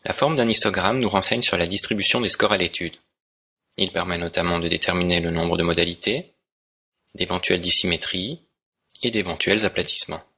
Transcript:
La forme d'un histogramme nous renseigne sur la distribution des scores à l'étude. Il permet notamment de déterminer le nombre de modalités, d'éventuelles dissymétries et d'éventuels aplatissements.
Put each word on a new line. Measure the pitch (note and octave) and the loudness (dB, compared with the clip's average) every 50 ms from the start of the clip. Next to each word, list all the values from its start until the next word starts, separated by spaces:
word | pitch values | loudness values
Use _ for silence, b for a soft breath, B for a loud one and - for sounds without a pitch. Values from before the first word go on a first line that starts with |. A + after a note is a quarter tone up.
| _ | _
La | - | -4
forme | - - - D3 D#3+ | 0 2 2 2 2
d'un | C#3 A#2 A2+ | 2 2 4
histogramme | A2 - - G#2+ F#2+ F#2 F2+ G2 A#2 C3+ | 4 4 2 2 0 2 0 0 0 0
nous | A#2+ G2+ | -2 0
renseigne | G2 G2 F#2+ - A2+ A#2+ | 0 2 2 2 2 2
sur | A#2 - - | 2 0 2
la | F2 E2+ | 0 0
distribution | E2+ G2 G2 - - A#2+ G#2 G2 - - B2 | 0 0 -2 0 0 -2 0 0 0 0 2
des | A#2 G2 | 2 2
scores | - - A#2+ G2+ | 2 4 4 2
à | G#2 F#2+ | 2 2
l'étude. | F2+ E2+ - - F2 D#2+ - - _ _ _ _ _ _ _ _ _ _ _ _ _ _ _ | 0 -2 -2 -4 -6 -6 -8 -12 _ _ _ _ _ _ _ _ _ _ _ _ _ _ _
Il | - F#2+ F#2 | -4 -4 -2
permet | - E2+ F2 F2+ F2 E2+ | -2 -4 -2 -2 -4 -4
notamment | F2 E2+ - F2+ F2 F2 E2+ E2+ | -4 -2 -2 0 0 0 0 0
de | E2+ E2 | 0 -2
déterminer | E2+ E2+ - - F2+ F2+ F2 F2+ F2 F2 | -2 0 0 0 0 0 2 2 0 0
le | E2+ E2+ | 0 -2
nombre | E2+ E2 E2 E2+ F2 | -2 -2 0 0 0
de | E2+ | 0
modalités, | E2+ E2+ E2+ E2+ F2 F2 F2 - - - A2 D3 F3+ _ _ _ _ _ _ _ _ _ _ _ _ _ _ _ _ _ _ | 0 0 2 0 0 -2 -2 -4 -4 -4 -4 -4 -6 _ _ _ _ _ _ _ _ _ _ _ _ _ _ _ _ _ _
d'éventuelles | - F2+ - F2+ F2+ - - F#2+ F2+ | -8 -4 -4 -4 -4 0 0 0 0
dissymétries | E2 D#2+ - - - F#2 E2+ E2 - - - F#2 F#2 A#2 D#3+ - _ _ _ _ _ _ _ _ _ _ _ - | 2 4 4 4 4 2 0 -2 -2 -6 -4 -6 -6 -6 -10 -12 _ _ _ _ _ _ _ _ _ _ _ -4
et | - A#2+ | -4 -2
d'éventuels | A2+ G#2+ F#2+ F2+ E2 E2 - - G2 A2 G#2+ | -2 0 -2 -2 -4 -4 0 2 2 2 2
aplatissements. | F#2+ - G2 E2+ - - - - - D#2+ D#2 - _ _ | 0 0 -2 -4 -2 0 -2 -2 -2 -4 -12 -12 _ _